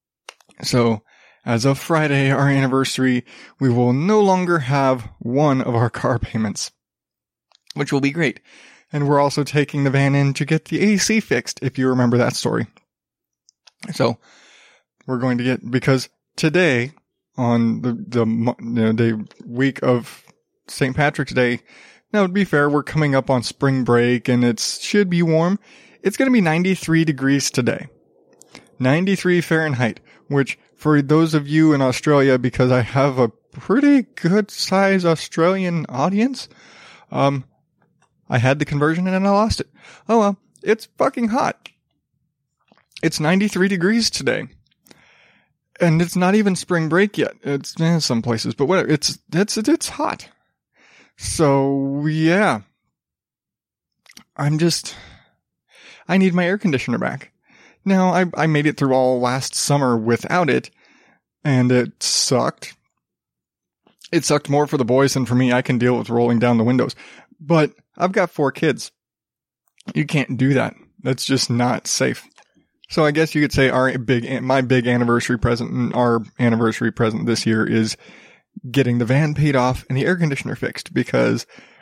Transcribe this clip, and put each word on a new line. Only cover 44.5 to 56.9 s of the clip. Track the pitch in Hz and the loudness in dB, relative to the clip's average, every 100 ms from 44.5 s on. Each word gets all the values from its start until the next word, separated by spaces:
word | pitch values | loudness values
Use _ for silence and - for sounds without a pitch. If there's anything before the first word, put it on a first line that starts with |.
| _ _ _ _ - _ _ _ _ _ _ _ - | _ _ _ _ -20 _ _ _ _ _ _ _ -2
And | 175 160 | 2 2
it's | 175 180 | 0 0
not | 185 | 2
even | 208 202 180 | 2 2 -2
spring | - 175 160 | -2 -2 0
break | 170 202 165 | 0 0 0
yet. | 120 - | -4 -4
It's, | 139 139 - - | -6 -6 -6 -2
eh, | 165 170 | 0 0
some | - 117 | 0 -2
places, | 117 113 117 | -2 -4 -4
but | - 139 | -2 0
whatever. | 185 143 | 0 2
It's, | 151 - 151 - | 0 -2 -8 -6
it's, | 160 208 220 | -2 -2 -2
it's | 220 320 - | 0 0 -2
hot. | - 302 - - _ _ _ _ _ _ _ _ - | -6 -6 -6 -14 _ _ _ _ _ _ _ _ -14
So, | - - 151 139 135 139 139 139 151 | -6 0 2 2 0 -2 -2 -4 -2
yeah. | 156 160 185 202 110 - _ _ _ _ _ _ _ _ _ _ _ _ _ _ - _ - | 0 2 2 2 -2 -8 _ _ _ _ _ _ _ _ _ _ _ _ _ _ -20 _ -6
I'm | 143 151 | -2 0
just, | 170 - - - - - _ _ _ _ _ _ - - - | 0 -2 -8 -16 -20 -20 _ _ _ _ _ _ -20 -16 -2
I | 190 | 2
need | 190 | 2
my | 175 175 | 2 0
air | 202 | 0
conditioner | 185 131 - | 0 -2 -2